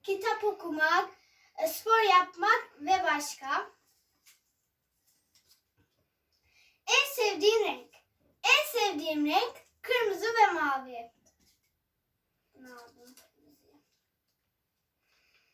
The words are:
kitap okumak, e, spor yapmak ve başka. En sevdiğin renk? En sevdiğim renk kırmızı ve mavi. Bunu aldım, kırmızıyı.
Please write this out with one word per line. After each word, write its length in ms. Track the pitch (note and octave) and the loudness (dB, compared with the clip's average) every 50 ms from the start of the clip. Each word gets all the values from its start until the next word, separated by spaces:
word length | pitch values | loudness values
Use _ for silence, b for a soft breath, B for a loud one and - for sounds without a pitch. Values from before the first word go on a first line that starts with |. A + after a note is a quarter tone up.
| _ | _
kitap 400 | - G4 F#4 G4 A4+ G#4+ G#4+ G#4 | -4 -6 -2 -2 -4 -2 0 -2
okumak, 680 | G#4 F#4+ - - E4 D4+ D4+ D#4 D#4+ E4 F#4 F#4+ - b b b b b b b b b | -4 -4 -4 -8 -8 0 0 2 4 4 2 0 -2 b b b b b b b b b
e, 100 | - - | -6 -4
spor 320 | D#4+ - - - G#4+ A4+ A4+ | -4 -4 -6 0 2 4 4
yapmak 720 | A4 G4+ F#4 F#4 F#4 F#4 - E4+ F#4 G#4+ C5+ - - - - - | 6 6 6 4 4 2 -4 -2 2 2 2 2 0 -8 -16 -10
ve 240 | D4 E4 F#4+ F#4 F#4 | 0 0 0 2 2
başka. 680 | D#4+ D4 D4 D4 - - - C4+ C4+ D4 - - - _ _ _ _ _ _ _ _ _ _ _ - - _ _ _ _ _ _ _ _ _ _ _ _ _ _ _ _ _ _ _ _ _ _ _ _ _ _ _ _ _ _ _ _ _ _ _ _ _ _ _ _ b b b b b b b b b b | 0 -2 -2 -4 -8 -12 -12 -6 -4 -4 -4 -4 -6 _ _ _ _ _ _ _ _ _ _ _ -20 -20 _ _ _ _ _ _ _ _ _ _ _ _ _ _ _ _ _ _ _ _ _ _ _ _ _ _ _ _ _ _ _ _ _ _ _ _ _ _ _ _ b b b b b b b b b b
En 260 | G4 A#4 C5 - - - | 2 2 2 2 0 -2
sevdiğin 480 | B4 A4+ G#4 G4 D#4 E4+ G#4+ A4+ A4+ G4+ | -2 -2 -2 0 2 2 2 4 4 0
renk? 320 | - - - - - _ - _ _ _ _ _ _ _ _ - | -2 -4 -8 -12 -20 _ -20 _ _ _ _ _ _ _ _ 2
En 360 | A4 - D5 D5+ - - A#4+ | 2 2 2 2 -2 -2 -2
sevdiğim 460 | G#4 G4+ F4+ D4 D#4+ D#4+ D#4 D4+ D4 | -2 -2 -2 -4 -6 -4 -2 -2 -2
renk 420 | D4 D#4 G4 A#4 A#4+ - - - _ _ _ | 0 0 0 0 -2 -8 -14 -20 _ _ _
kırmızı 440 | - - B4 A#4+ A#4 G#4 F#4+ E4+ G#4 | -6 -2 -2 0 0 -2 -4 -4 -4
ve 260 | A4+ A4+ A4+ G#4 G4 | -2 2 2 2 2
mavi. 600 | F4 D#4+ D4 C#4+ C4+ C4 C4 B3+ B3 A3+ - - _ _ _ _ _ _ _ _ _ _ _ _ _ _ _ _ _ _ _ _ _ _ _ _ _ _ _ _ _ | 2 -2 -2 -2 -2 -4 -6 -10 -14 -16 -16 -16 _ _ _ _ _ _ _ _ _ _ _ _ _ _ _ _ _ _ _ _ _ _ _ _ _ _ _ _ _
Bunu 220 | C4+ B3+ B3 B3 | -20 -20 -20 -20
aldım, 400 | A#3+ A#3+ A#3 _ B3 A#3+ B3 B3+ | -20 -20 -20 _ _ -20 -20 -20
kırmızıyı. 680 | - - _ _ D4 D4 D4 C#4+ _ _ _ _ D4 _ _ _ _ _ _ _ _ _ _ _ _ _ _ _ _ _ _ _ _ _ _ _ _ _ _ _ _ _ _ _ _ _ _ | -20 -20 _ _ _ _ _ _ _ _ _ _ _ _ _ _ _ _ _ _ _ _ _ _ _ _ _ _ _ _ _ _ _ _ _ _ _ _ _ _ _ _ _ _ _ _ _